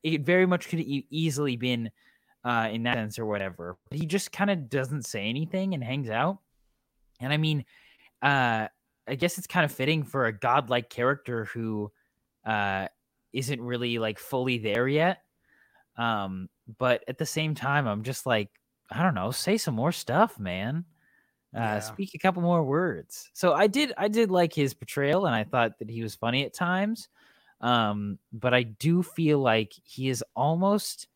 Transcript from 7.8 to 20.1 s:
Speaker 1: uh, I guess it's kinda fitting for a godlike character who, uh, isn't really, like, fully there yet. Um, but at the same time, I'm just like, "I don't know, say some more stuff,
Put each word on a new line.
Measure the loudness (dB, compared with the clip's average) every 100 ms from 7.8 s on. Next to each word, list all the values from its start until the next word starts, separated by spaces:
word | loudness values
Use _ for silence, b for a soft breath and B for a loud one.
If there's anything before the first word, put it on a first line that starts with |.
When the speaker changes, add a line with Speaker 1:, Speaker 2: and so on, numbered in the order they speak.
| b b b _
Speaker 1:
uh, | 2 4 4 2 -2 _ _ _ -8
I | -2
guess | -2 -2
it's | -2
kinda | 0 0
fitting | 0 0 0
for | 0 0 0
a |
godlike | 0 2 2 2 -2 -2
character | 0 0 0 -4 -6 -6
who, | -6 -4 -4 -6 _ _ _ _ _
uh, | -4 0 0 -2 -4 _ _ _ _
isn't | -6 -4 -6
really, | -4 -4 -2 -2
like, | -2 -4
fully | -6 -2 0 -2
there | 0 0 2
yet. | 2 2 0 _ _ b b b b b -4
Um, | -2 -2 -4 -8 -10 _ -20 -2
but | 2 2 -2
at | -6
the | -4
same | -2 -2
time, | -2 0 2 2
I'm | -2
just | -4 -6 0
like, | 0 0 _ _ _ _
"I | 0
don't | 0
know, | 2 -2
say | -2 0 0
some | 0 0
more | 0
stuff, | 0 0